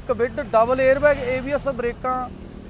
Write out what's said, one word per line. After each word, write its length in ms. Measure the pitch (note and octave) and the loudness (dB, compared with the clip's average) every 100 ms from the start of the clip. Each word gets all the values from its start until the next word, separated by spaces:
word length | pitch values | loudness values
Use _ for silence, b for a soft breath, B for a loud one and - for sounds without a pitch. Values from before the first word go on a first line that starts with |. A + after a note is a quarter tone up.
| - | -4
ਕਵਿਡ 320 | A3 A#3+ - | -2 -2 -4
ਡਬਲ 400 | A3+ A3 A#3 C4 | 0 4 4 4
에ਅਰਬੈਗ, 380 | C4 C4+ D4 C#4 | 4 6 4 2
ਏ 220 | B3 B3+ | 0 -2
ਬੀ 120 | B3+ | -2
ਐਸ 160 | C#4+ C4 | -2 -2
ਬ੍ਰੇਕਾਂ, 640 | B3 A#3+ A3+ B3+ B3+ B3 - - - | -4 -4 -4 -4 -4 -6 -12 -16 -16